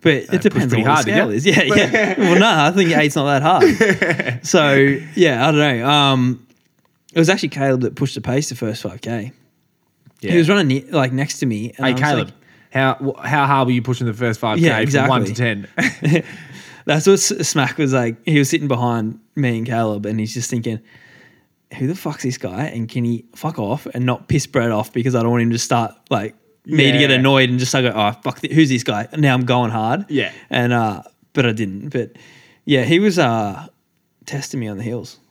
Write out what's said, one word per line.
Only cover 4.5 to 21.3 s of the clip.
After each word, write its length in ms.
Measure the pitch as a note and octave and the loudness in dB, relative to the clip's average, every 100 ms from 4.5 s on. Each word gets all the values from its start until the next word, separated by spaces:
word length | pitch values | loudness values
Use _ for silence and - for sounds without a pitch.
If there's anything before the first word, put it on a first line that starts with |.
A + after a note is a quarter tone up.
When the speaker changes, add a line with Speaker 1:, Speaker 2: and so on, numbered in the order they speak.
| F3+ D3 C#3 C#3 C3+ - - | 2 4 4 4 2 -6 2
Speaker 1:
yeah, 320 | F3 B2 C#3 | 2 4 2
I 40 | |
don't 80 | D3+ D3+ A#2+ | 2 2 0
know. 80 | B2+ | 2
Um, 580 | D3 C#3 C3 B2 B2 _ _ _ _ _ _ _ | 2 4 2 0 -2 _ _ _ _ _ _ _
it 60 | - | 0
was 100 | E3 | 2
actually 200 | F#3+ D#3+ | 2 -2
Caleb 320 | C#3+ C#3 C3 | -2 0 0
that 140 | B2 - | -2 -2
pushed 200 | C3+ - | -4 -4
the 60 | |
pace 280 | A2 B2+ D3 | -4 -4 -4
the 60 | A#2+ | -6
first 260 | A2+ G#2+ | -6 -6
five 180 | G#2 F#2+ | -10 -10
K. 300 | - A#2 A2+ - _ _ _ _ _ _ _ _ | -8 -8 -8 -14 _ _ _ _ _ _ _ _
Speaker 2:
Yeah. 120 | G#2 | 0
Speaker 1:
He 60 | E3+ | 2
was 120 | D#3+ | 4
running 180 | G3+ D#3+ | 4 2
ne-, 240 | C3 C3+ | 0 -2
like, 200 | D#3 C3 | -2 0
next 260 | C3 C#3+ - | -2 -4 -4
to 60 | C3+ | -4
me. 280 | G#2+ A2+ - | -4 -8 -4
And 80 | C3 | -2
Speaker 2:
Hey, 60 | |
Speaker 1:
I 0 | |
was 80 | B2+ | 0
Speaker 2:
Caleb, 260 | D3 C3+ G2 | 0 0 -2
Speaker 1:
like, 80 | - _ _ _ | -10 _ _ _
Speaker 2:
how, 200 | C3 C3+ B2+ | -2 0 0
wh-, 300 | C#3 - - | -4 -6 -4
how 200 | D3 C#3 | 0 2
hard 220 | C#3 B2+ | 2 2
were 40 | |
you 100 | B2 | 0
pushing 240 | A#2 B2 B2 | -2 -4 -4
the 80 | |
first 260 | G#2+ A#2+ G#2+ | -2 -4 -2
five 200 | A#2 G#2+ | -2 2
K 60 | E3 | 2
Speaker 1:
Yeah, 200 | A2+ A#2+ | 2 0
Speaker 2:
from 220 | C#3 C#3 | 0 2
one 160 | B2+ | 2
to 60 | G2 | 0
Speaker 1:
exactly. 800 | A2+ A#2+ G#2 G2 - C3 - D3 | -2 -2 -4 -8 -4 -4 -2 0
Speaker 2:
ten? 140 | D#3+ - - - - | 0 -2 -16 -20 -20
<laughs> 300 | - - - | -20 -18 -2
Speaker 1:
That's 220 | D#3 E3+ | 0 4
what 60 | |
S-, 340 | G3 - G#3 D#3+ | 4 2 -2 -2
Smack 300 | D#3 B2+ - | 0 -2 0
was 160 | C#3+ | 0
like. 240 | C3 A#2+ A2+ - | 0 -2 -4 0
He 120 | D3+ | 2
was 120 | C#3 | 2
sitting 180 | D#3+ D3 | 0 -2
behind 520 | A#2+ A#2+ A#2 A2 A2+ _ - | -2 -2 -2 -4 -8 _ -4
me 220 | C3 A#2 | -2 -2
and 60 | A2+ | -4
Caleb, 400 | A#2 A2+ G#2 G#2 | -2 -2 -2 -4
and 140 | A2 | -4
he's 140 | G#2+ | -4
just 160 | B2 A2+ | -6 -6
thinking, 320 | B2 A2+ A2 _ - - - - | -4 -4 -8 _ -20 -20 -20 -20